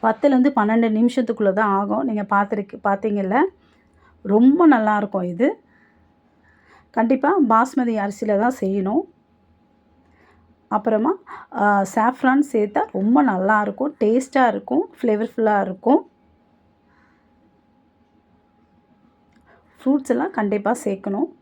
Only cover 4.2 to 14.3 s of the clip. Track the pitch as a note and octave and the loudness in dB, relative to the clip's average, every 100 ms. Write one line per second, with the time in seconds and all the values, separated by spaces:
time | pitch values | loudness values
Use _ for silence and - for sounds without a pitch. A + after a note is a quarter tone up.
4.2 | G3 G#3 B3 D4+ E4+ B3+ G#3+ G#3 G3+ G3+ | 0 4 6 6 6 6 2 0 -2 -4
5.2 | F3+ F3 C4 A4+ _ _ _ _ _ _ | -6 -2 -2 -2 _ _ _ _ _ _
6.2 | _ _ _ _ _ _ _ - A3+ C4 | _ _ _ _ _ _ _ -2 0 2
7.2 | C#4+ F#4+ C4 A3 B3+ - A#3+ A3 G3+ G3+ | 2 2 2 2 2 -2 -2 -2 -4 -6
8.2 | G#3+ G3+ A#3 C4 F#3+ G3 F#3+ B3 G4 _ | -2 0 0 -2 -4 -2 -2 -2 -4 _
9.2 | _ _ _ _ _ _ _ _ _ _ | _ _ _ _ _ _ _ _ _ _
10.2 | _ _ _ _ _ G#3+ G#3+ A3 A#3+ F#4+ | _ _ _ _ _ -4 -2 0 0 -4
11.2 | - - - C4 G#3 G3+ F#3+ - A3 B3+ | -8 -20 -14 -2 0 0 0 0 -2 0
12.2 | C4 C4+ D4 A3+ G#3 G#3 A4 - G3+ B3+ | 0 0 0 -2 -2 -4 -4 -4 0 2
13.2 | C#4 F#3+ F#3+ G#3+ G#3 G3+ C#4 - G#3+ A#3 | 2 0 0 0 -2 -4 -8 -2 0 0
14.2 | C4 | 0